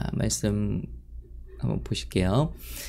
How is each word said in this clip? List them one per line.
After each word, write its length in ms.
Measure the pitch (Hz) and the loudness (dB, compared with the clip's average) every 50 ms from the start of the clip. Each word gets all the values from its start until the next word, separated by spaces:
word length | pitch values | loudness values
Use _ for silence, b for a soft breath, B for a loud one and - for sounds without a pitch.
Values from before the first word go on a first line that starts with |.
| - - - | 0 0 0
말씀 720 | - - 110 - - - 107 101 104 104 104 104 - - - - - - - - - - - - - - - - - | 2 2 2 2 2 2 2 2 4 2 2 0 0 -2 -4 -8 -10 -12 -12 -12 -12 -12 -12 -14 -14 -14 -14 -10 -2
한번 240 | - - 104 - - | -2 0 0 0 0
보실게요. 680 | - 107 - - - - 98 90 92 95 120 151 165 B B B B B B B | -2 -2 -2 -2 0 2 4 4 6 6 4 4 2 B B B B B B B